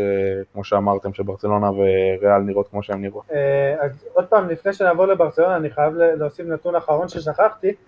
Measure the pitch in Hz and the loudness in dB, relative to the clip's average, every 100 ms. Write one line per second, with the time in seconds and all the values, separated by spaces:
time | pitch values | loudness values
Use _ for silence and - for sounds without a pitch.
0 | 101 98 98 95 98 - 95 101 101 98 | -2 0 -2 -4 -8 -12 -2 0 2 0
1 | 98 95 101 98 104 104 101 98 98 95 | -4 -6 -8 -6 -2 0 0 2 2 2
2 | 95 95 101 101 101 98 101 101 101 98 | 0 2 4 4 2 -2 -4 -6 -6 -6
3 | 98 104 - 147 139 139 139 151 143 131 | -8 -10 -8 -2 0 0 0 -2 -4 -6
4 | - 180 180 214 180 165 196 196 190 170 | -2 -2 2 2 2 -4 -4 0 0 4
5 | 190 190 160 160 175 180 151 - 151 165 | 2 4 2 2 2 2 -2 0 -2 2
6 | 170 156 147 - 170 156 175 170 160 151 | 2 2 -4 -6 -8 -6 -4 -4 0 -2
7 | 180 175 151 147 214 - 190 208 | -2 -6 -6 0 0 0 -4 -4